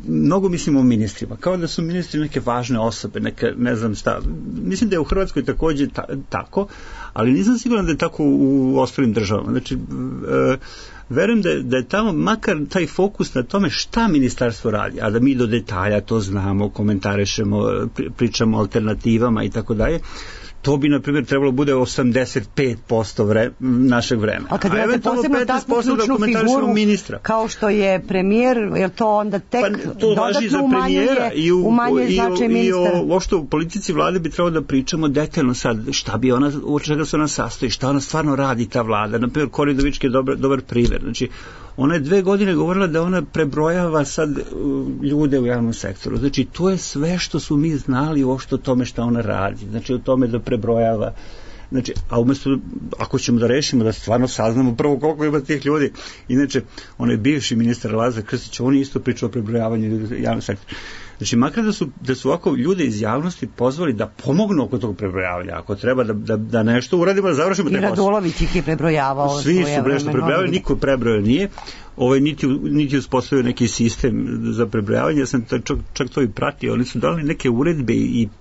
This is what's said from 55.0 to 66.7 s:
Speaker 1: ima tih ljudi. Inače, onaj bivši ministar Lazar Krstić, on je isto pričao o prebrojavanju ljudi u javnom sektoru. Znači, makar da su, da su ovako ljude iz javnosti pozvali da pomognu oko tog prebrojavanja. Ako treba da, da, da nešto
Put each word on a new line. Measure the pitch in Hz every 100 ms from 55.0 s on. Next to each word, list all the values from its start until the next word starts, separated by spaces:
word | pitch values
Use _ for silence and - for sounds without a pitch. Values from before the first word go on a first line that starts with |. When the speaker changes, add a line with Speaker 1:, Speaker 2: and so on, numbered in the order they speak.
| 151 151 151
Speaker 1:
ima | 147
tih | 143 147 135
ljudi. | 151 127 - - - -
Inače, | 127 139 131 - - - -
onaj | 120 117
bivši | 120 151 - 113
ministar | 117 120 113
Lazar | 110 117 113
Krstić, | 110 123 - -
on | 123 139
je |
isto | 135 127
pričao | - 120 117
o |
prebrojavanju | 120 104 117 110 113 110
ljudi | 110 110 120
u |
javnom | 117 113
sektoru. | - 101 - - - - - -
Znači, | 107 120
makar | 139 226
da | 214
su, | - 147 -
da | 123 127
su | 131
ovako | 170 185 131
ljude | 143 185
iz | 135 104
javnosti | 107 123 175 - 117
pozvali | - 123 147 175
da | 107 107
pomognu | - 135 156 214 175
oko | 107 120
tog | 113 98
prebrojavanja. | 101 92 92 87 90
Ako | 82 85 104
treba | 113 127
da, | 113
da, | 104 110 107
da | 110 113
nešto | 110